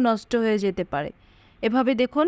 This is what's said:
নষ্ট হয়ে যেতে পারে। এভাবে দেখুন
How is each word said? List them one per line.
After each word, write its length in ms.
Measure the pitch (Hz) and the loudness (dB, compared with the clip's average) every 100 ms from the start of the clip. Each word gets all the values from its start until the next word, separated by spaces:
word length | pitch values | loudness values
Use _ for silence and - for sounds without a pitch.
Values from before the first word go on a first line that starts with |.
| 240 | 2
নষ্ট 240 | 220 - 240 | 0 -2 -2
হয়ে 140 | 226 214 | 0 0
যেতে 240 | 196 185 175 | 0 -4 -4
পারে। 180 | 143 147 - _ _ _ _ | -6 -6 -12 _ _ _ _
এভাবে 280 | 226 247 254 240 | -2 0 2 0
দেখুন 240 | 247 285 | 0 0